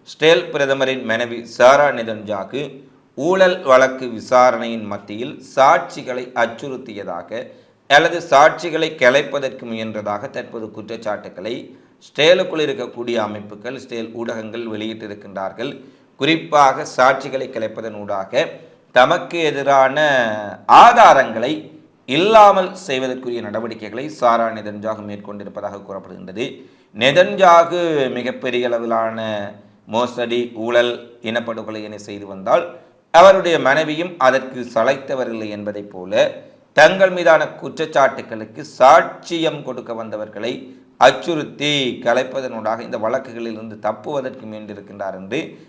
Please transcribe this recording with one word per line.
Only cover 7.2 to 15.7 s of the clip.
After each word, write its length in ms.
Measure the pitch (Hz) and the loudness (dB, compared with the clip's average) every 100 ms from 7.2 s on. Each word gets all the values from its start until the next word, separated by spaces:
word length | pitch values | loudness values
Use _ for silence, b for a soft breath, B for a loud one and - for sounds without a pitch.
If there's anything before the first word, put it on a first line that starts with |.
| - 113 - b b b - | -10 -12 -12 b b b 4
அல்லது 320 | 143 165 170 - | 4 4 -2 2
சாட்சிகளை 640 | 139 160 - 175 160 160 | 6 6 4 -6 -4 -4
கலைப்பதற்கு 720 | 156 123 139 143 143 131 110 120 | 2 2 4 0 -6 -6 -10 -12
முயன்றதாக 640 | 113 110 104 104 104 135 | -10 -8 -8 -8 -8 -8
தற்போது 400 | 127 - 120 107 | -12 -12 -12 -12
குற்றச்சாட்டுக்களை 1080 | 113 101 113 107 101 95 - 104 139 - B B B | -14 -14 -10 -8 -8 -10 -12 -10 -10 -14 B B B
ஸ்டேலுக்குள் 640 | _ - 156 185 185 160 | _ 2 4 4 2 -4
இருக்கக்கூடிய 540 | 147 123 120 120 120 | -4 -4 -10 -10 -6
அமைப்புகள், 640 | 113 104 104 104 104 123 131 | -4 -4 -8 -14 -14 -12 -12
ஸ்டேல் 320 | - 117 113 | -12 -12 -12
ஊடகங்கள் 540 | 117 117 113 107 117 113 | -10 -8 -8 -10 -10 -10
வெளியிட்டிருக்கின்றார்கள். 1160 | 107 110 110 107 101 98 98 95 - 139 | -8 -8 -10 -14 -16 -14 -10 -10 -8 -12